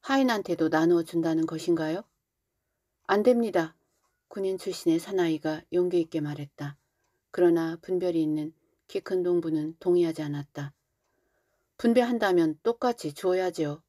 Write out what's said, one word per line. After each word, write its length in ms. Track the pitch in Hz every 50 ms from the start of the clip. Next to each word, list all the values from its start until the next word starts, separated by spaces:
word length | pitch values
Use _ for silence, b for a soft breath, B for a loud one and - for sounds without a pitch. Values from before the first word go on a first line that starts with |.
하인한테도 680 | _ - 269 277 269 247 233 208 190 - 175 - 160 160
나누어 340 | 156 156 160 165 175 170 165
준다는 440 | - - 170 160 165 160 160 160 160
것인가요? 560 | 165 160 160 175 170 165 160 156 160 190 226 _ _ _ _ _ _ _ _ _ _ _ _ _ _ _ _ _ _ _ _ -
안 160 | 185 202 208
됩니다. 520 | 247 247 240 233 220 180 185 165 160 _ _ _ _ _ _ _ _ _ _ _ _
군인 320 | - 208 196 190 190 180
출신의 400 | - 196 180 - - 170 160 165
사나이가 640 | 165 - 190 190 175 165 160 151 - 156 156 160 - _ -
용기 260 | 175 180 180 175 175
있게 220 | 165 160 - 165
말했다. 560 | 147 147 147 143 143 139 _ - 147 143 143 _ _ _ _ _ _ _ _ _ _ _
그러나 460 | - - 180 175 170 170 165 165 165 165
분별이 400 | - - 185 180 185 180 170 165
있는 320 | 160 156 151 156 151 156 - _ _ _ _ _ _ _
키 120 | - 202
큰 240 | - - 190 185 180
농부는 540 | 175 175 175 165 165 156 156 151 156 165 _
동의하지 420 | - 180 180 175 175 165 160 160
않았다. 520 | 156 147 143 147 143 _ _ - 143 143 _ _ _ _ _ _ _ _ _ _ _ _ _ _ _ _ _ _ _ _ _ _
분배한다면 840 | - 233 233 247 240 240 247 226 214 196 180 175 165 160 151 -
똑같이 520 | _ 226 233 _ - 247 240 - - 156 143
주어야지요. 680 | - - 180 180 185 185 180 170 - 160 147 147 151 _